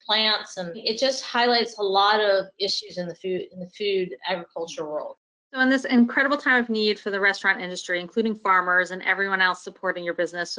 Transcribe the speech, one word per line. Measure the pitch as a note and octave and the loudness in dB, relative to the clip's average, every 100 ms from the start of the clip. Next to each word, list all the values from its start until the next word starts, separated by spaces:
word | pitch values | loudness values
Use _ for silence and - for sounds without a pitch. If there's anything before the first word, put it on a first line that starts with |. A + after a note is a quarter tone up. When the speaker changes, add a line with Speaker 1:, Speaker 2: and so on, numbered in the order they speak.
Speaker 1:
plants. | - G#3+ A3 G#3 - - | -2 0 2 0 -4 -10
And | F3 | -10
it | G3 G3+ A3+ | -6 -6 0
just | C4 C4 | 0 -2
highlights | - A#3+ A#3+ A#3 A3 - | -2 0 2 2 0 -2
a | |
lot | G3+ G3 G3+ G#3+ | 0 4 4 4
of | G#3 G3 F#3+ - | 4 2 0 -4
issues | G3 - G#3 F3 | -4 -4 -8 -8
in | F3+ | -8
the | |
food, | - F#3+ F#3 - | -8 -6 -6 -6
in | F#3 | -12
the | F3+ | -14
food | - G#3 F#3+ F3+ - F3 | -6 -2 -2 -2 -6 -6
agriculture | F#3 E3+ F3 E3+ - D3+ | -6 -6 -10 -8 -8 -8
world. | D3+ A#2+ - _ _ _ | -8 -8 -14 _ _ _
Speaker 2:
So | C4+ | 0
in | C4 | 2
this | C4+ - | 2 4
incredible | A#3+ A#3 C4 C4+ C#4+ | 4 6 4 2 0
time | C#4 B3 | 2 2
of | A#3+ | 2
need | A3 G#3+ G#3 | 0 0 0
for | G#3+ | -2
the | G3 | 0
restaurant | G3 F#3+ G3 F#3+ | 2 2 0 0
industry, | F3+ F3+ - F3 | -4 -8 -4 -4
including | F3 A#3 A3 | -4 -2 0
farmers | G#3+ G3 F#3 F3+ F3+ F3+ | 0 2 4 4 2 2
and | F#3 | -2
everyone | F#3+ F#3+ G3 F#3+ | -2 0 0 2
else | F#3 F3+ | 0 0
supporting | G3 - F#3 F3+ | -8 -6 -4 -4
your | F3 | -4
business, | E3+ E3 F3 E3+ | -2 -2 -4 -8